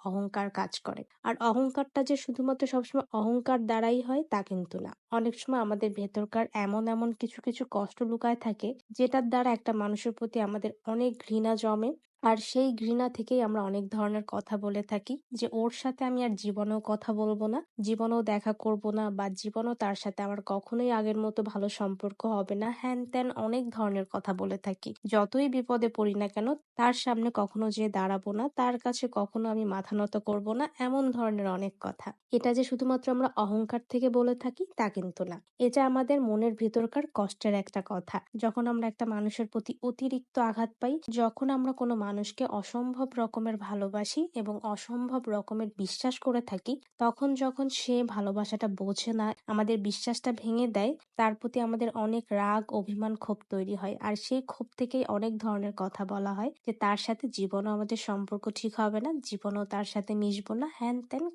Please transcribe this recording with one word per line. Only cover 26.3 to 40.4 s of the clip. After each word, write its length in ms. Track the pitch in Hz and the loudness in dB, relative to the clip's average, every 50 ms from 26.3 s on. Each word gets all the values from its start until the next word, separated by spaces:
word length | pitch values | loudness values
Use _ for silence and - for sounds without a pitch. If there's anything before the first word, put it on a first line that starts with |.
| - 208 214 254 302 294 - _ _ | -2 0 0 0 0 -2 -4 _ _
তার 180 | - 233 247 247 | 2 4 4 4
সামনে 360 | 247 - 254 240 226 226 240 233 | 4 2 0 2 2 2 0 2
কখনো 360 | 214 202 202 - 214 220 214 | 0 0 0 0 0 0 0
যেয়ে 200 | 208 220 220 214 | 0 0 0 0
দাঁড়াবো 420 | 202 190 190 190 196 190 190 202 | 2 2 2 2 0 0 -2 -2
না, 180 | 202 214 240 285 - | -2 -2 -2 -2 0
তার 240 | - 254 247 247 240 | 2 2 2 2 0
কাছে 280 | - 247 247 - - 247 | 0 -2 -2 0 -2 -2
কখনো 380 | 254 214 202 208 - 226 226 226 | 0 0 -2 0 0 -2 0 0
আমি 160 | 214 220 220 | 0 0 0
মাথা 300 | 202 196 196 190 - 208 | 0 0 -2 -2 -2 0
নত 220 | 208 208 208 - 208 | 0 0 2 0 -2
করবো 360 | 208 220 208 208 202 214 226 | 0 0 -2 0 0 0 0
না, 160 | 247 294 - - - | 0 -2 -2 -2 -2
এমন 320 | 254 254 262 277 269 262 | -2 0 2 4 4 2
ধরনের 360 | 240 240 233 220 214 208 196 190 | 2 2 2 2 2 2 0 0
অনেক 260 | 185 185 196 196 - - | 0 0 -2 -4 -4 -6
কথা। 340 | - 196 - - - 202 - _ _ _ | -6 -8 -8 -8 -10 -12 -12 _ _ _
এটা 220 | - 240 - 247 240 | 2 2 4 4 4
যে 100 | 247 254 | 4 2
শুধুমাত্র 480 | 254 254 247 262 254 254 254 254 262 | 2 0 0 2 2 2 2 2 2
আমরা 180 | 247 247 262 254 - | 2 2 2 2 2
অহংকার 460 | - 214 196 208 220 226 214 240 240 - - | 0 0 2 2 0 0 0 -2 -4 -4 -2
থেকে 200 | - 247 254 262 | 0 2 2 4
বলে 260 | 233 247 240 247 247 | 4 4 4 4 2
থাকি, 280 | 247 - 254 247 - 370 - - - | 0 -2 -4 -4 -4 -6 -4 -2 0
তা 120 | 226 202 | 0 0
কিন্তু 340 | - 196 185 185 170 - 185 | 0 -2 -4 -4 -4 -4 -6
না। 180 | 180 170 165 - _ _ - | -6 -6 -8 -12 _ _ 0
এটা 260 | 247 240 247 277 269 | 2 4 4 6 4
আমাদের 360 | 262 254 262 262 240 285 285 | 6 4 4 4 4 4 4
মনের 320 | 262 220 214 214 226 233 220 | 4 4 4 4 4 2 2
ভিতরকার 500 | - 226 214 220 240 226 226 - 285 294 302 - | 2 0 2 2 2 2 2 0 -2 -2 -2 0
কষ্টের 400 | - 202 190 - - - 214 202 | 0 0 0 -2 -2 0 2 2
একটা 280 | 196 196 - - 196 190 | 2 0 -2 -4 -6 -6
কথা। 340 | - 208 185 185 - - 190 - _ - | -4 -4 -6 -4 -4 -6 -6 -6 _ -6
যখন 320 | 220 233 226 214 247 233 240 | -2 -2 0 0 0 0 0
আমরা 200 | 233 233 226 226 | 0 0 0 -2
একটা 180 | 214 - 240 | -2 -2 -2
মানুষের 420 | 226 214 208 208 208 - - 233 214 | -2 -2 0 -2 -2 -2 -2 -4 -4
প্রতি 260 | - 233 214 - - - | -4 -4 -4 -4 -6 -4
অতিরিক্ত 580 | - 247 247 - 262 262 262 254 254 _ - | -4 -4 -2 -2 -2 -2 -2 -2 -6 _ 0
আঘাত 320 | 269 | 0